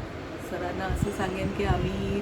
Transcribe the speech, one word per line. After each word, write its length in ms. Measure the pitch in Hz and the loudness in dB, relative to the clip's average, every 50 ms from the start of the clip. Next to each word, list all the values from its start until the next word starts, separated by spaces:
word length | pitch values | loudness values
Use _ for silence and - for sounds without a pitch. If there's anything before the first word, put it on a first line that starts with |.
| - - - - - - - - - - | -2 -4 -6 -8 -8 -8 -8 -8 -6 -6
सरांना 340 | 185 175 180 180 180 185 190 | -4 -4 -4 -2 -2 -2 0
असं 260 | 190 185 180 196 202 | 0 0 0 0 0
सांगेन 420 | 202 - 196 185 185 190 190 190 196 | 0 0 0 0 0 0 0 0 2
की 120 | - 202 | 2 4
आम्ही 560 | 196 190 185 185 185 196 196 196 196 196 202 | 4 4 4 4 2 0 0 0 0 0 0